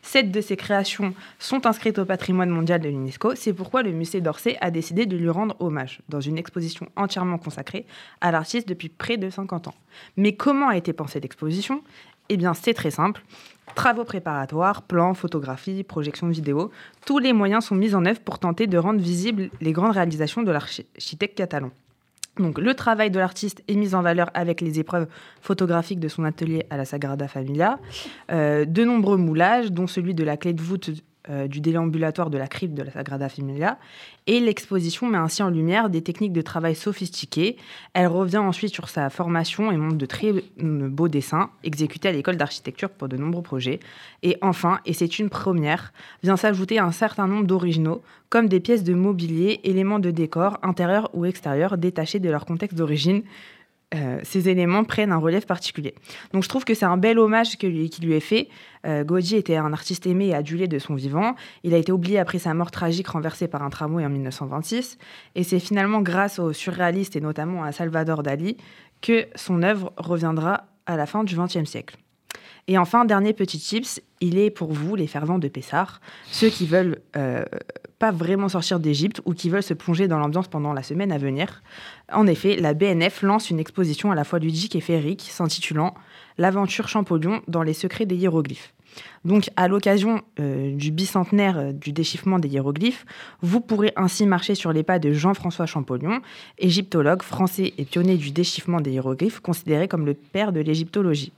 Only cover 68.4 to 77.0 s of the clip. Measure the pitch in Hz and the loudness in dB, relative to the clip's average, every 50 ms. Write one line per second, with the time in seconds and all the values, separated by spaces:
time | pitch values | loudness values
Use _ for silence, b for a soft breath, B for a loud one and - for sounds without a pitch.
68.4 | 165 202 240 B B B B B B B B _ - - 233 226 220 - - - | -2 -4 -6 B B B B B B B B _ 0 2 2 2 2 -2 -10 -16
69.4 | - - 185 170 170 190 214 202 185 175 - - 170 165 175 170 165 165 160 160 | -4 0 2 2 4 4 2 0 -2 -6 -8 -10 -4 -2 -2 0 2 0 0 2
70.4 | 156 170 196 208 - _ _ _ _ - 175 156 147 147 - 208 220 190 180 165 | 0 0 0 -2 -4 _ _ _ _ -4 -2 -2 -2 -2 0 -2 -2 0 0 -2
71.4 | 175 180 - 175 156 147 - 113 - - - - _ _ _ _ _ B B B | -2 -2 -2 -2 -4 -4 -6 -12 -12 -12 -20 -20 _ _ _ _ _ B B B
72.4 | B B B B B - 190 185 175 170 - 240 240 220 214 196 196 214 214 - | B B B B B 2 4 4 4 4 4 4 4 6 4 4 4 2 2 0
73.4 | 196 185 - 156 - - 202 226 254 - - - _ _ _ _ 180 175 170 190 | -2 -2 -2 -8 -6 -4 -4 -4 -4 -4 -10 -12 _ _ _ _ -2 0 2 4
74.4 | 208 214 208 - 175 156 156 147 147 170 208 196 160 151 - 143 151 156 180 185 | 2 2 2 -2 -4 -4 -4 -4 -2 -4 -2 -2 -4 -4 -4 -4 -2 0 0 0
75.4 | 160 139 - 131 127 - - 151 196 190 - - B B B B B B - - | -2 -2 -6 -8 -10 -2 -2 -2 -2 -2 -6 -20 B B B B B B -2 4
76.4 | 220 220 214 - 180 156 160 185 185 180 151 - | 4 4 4 2 0 2 4 4 4 2 0 -4